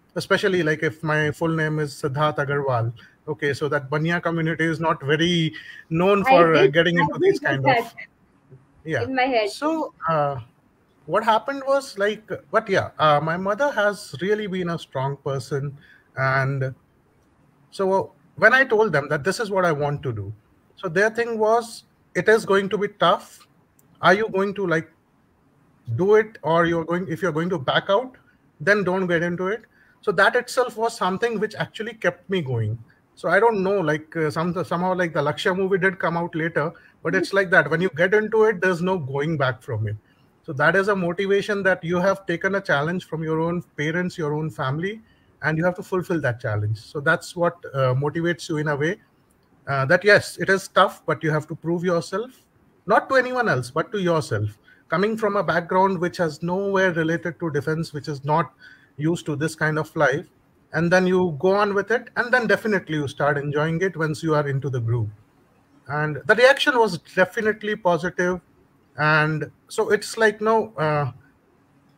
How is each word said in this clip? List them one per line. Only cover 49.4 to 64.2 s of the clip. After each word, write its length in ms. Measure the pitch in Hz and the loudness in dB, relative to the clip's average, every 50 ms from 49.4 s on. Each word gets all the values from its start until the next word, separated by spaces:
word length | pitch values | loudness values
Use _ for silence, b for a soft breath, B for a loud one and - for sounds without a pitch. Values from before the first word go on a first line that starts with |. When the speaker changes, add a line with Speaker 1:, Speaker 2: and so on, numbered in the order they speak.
| _ _ _ _ - - | _ _ _ _ -10 -6
Speaker 1:
uh, 180 | 139 139 135 | -2 -2 2
that 180 | 131 175 180 185 | 2 2 4 6
yes, 340 | 208 208 185 - - - - | 6 6 6 6 0 -8 -6
it 120 | 175 170 | 0 0
is 200 | 196 190 - - | 0 0 0 0
tough, 360 | - 196 190 214 214 - - | 2 4 4 4 2 -6 -4
but 160 | - 151 - | -4 -4 -2
you 80 | - 156 | -2 -2
have 160 | 151 151 147 - | -2 -2 -2 -6
to 60 | 160 | -12
prove 280 | - - 156 170 175 165 | -10 -6 -4 -4 -2 0
yourself, 480 | 185 175 170 165 - - 196 233 262 - _ _ _ _ _ _ _ _ _ - - | 0 0 -2 -2 -4 -6 -6 -6 -8 -12 _ _ _ _ _ _ _ _ _ -2 2
not 220 | 208 - - - | 2 2 2 2
to 60 | 269 | 0
anyone 340 | 262 247 254 254 254 233 202 | 0 0 0 -2 -2 0 0
else, 200 | 147 127 123 - | 0 -2 -2 -4
but 220 | - 160 165 - | -4 -4 -4 -4
to 80 | - 208 | -4 -4
yourself. 580 | 185 175 170 160 - - 120 101 107 107 104 _ b b b b b b | 0 0 0 0 -2 -2 -4 -4 -4 -6 -8 _ b b b b b b
Coming 300 | 160 165 196 214 226 220 | -2 0 0 0 -2 -2
from 180 | 220 208 202 | -2 -2 0
a 80 | 202 180 | 0 0
background 560 | 160 160 170 170 165 185 185 190 190 190 170 | 0 0 -2 0 0 2 2 2 2 2 0
which 180 | 170 175 - - | -4 -4 -2 -2
has 240 | 180 160 143 - | -4 -4 -4 -6
nowhere 520 | - 170 180 190 196 196 196 190 190 185 170 | -6 -4 -4 -4 -2 0 0 2 2 2 2
related 460 | 170 160 156 170 165 - 175 170 - | 0 -2 0 -2 -2 -4 -6 -8 -6
to 100 | 170 165 | -6 -4
defense, 420 | 139 147 139 160 160 160 165 - - | -4 -4 -4 -2 -4 -4 -4 -6 -8
which 140 | 147 - - | -10 -8 -8
is 160 | 147 135 139 | -10 -8 -2
not 300 | 143 151 160 165 - _ B B B B B B B B - | 0 2 2 0 -2 _ B B B B B B B B -4
used 280 | 147 160 175 170 - - | -2 -2 -2 -2 -4 -6
to 80 | 147 | -4
this 200 | 131 156 156 156 | -4 -4 -4 -4
kind 220 | - 156 156 151 156 | -2 -2 -2 -2 -2
of 160 | 156 - - | -4 -4 -2
life, 300 | 165 151 131 127 156 185 - _ _ _ _ _ _ _ _ - | 0 2 2 2 0 -6 -10 _ _ _ _ _ _ _ _ -4
and 180 | 156 170 170 | -2 0 4
then 140 | 180 185 185 | 4 4 4
you 320 | 180 185 185 180 180 156 135 | 4 4 2 2 0 -2 0
go 140 | 156 190 196 | 2 2 4
on 220 | 202 208 208 196 | 4 2 0 0
with 160 | 202 190 - | -2 0 0
it, 180 | 220 247 240 - - | -2 -2 -2 -4 -6
and 180 | - 226 233 226 | -4 -2 2 2
then 140 | 254 233 190 | 2 4 2
definitely 500 | 202 190 - 220 208 180 - - 156 151 | 0 2 2 0 -2 -2 -2 -2 -4 -2
you 100 | 143 127 | -2 -4
start 300 | - - 151 143 147 143 | -4 0 0 0 0 0
enjoying 440 | 139 147 143 151 151 160 165 165 | -2 -2 -2 0 0 0 0 0
it 140 | 185 196 175 | -2 -2 -2
once 280 | 156 160 151 156 - | -2 -4 -4 -4 -2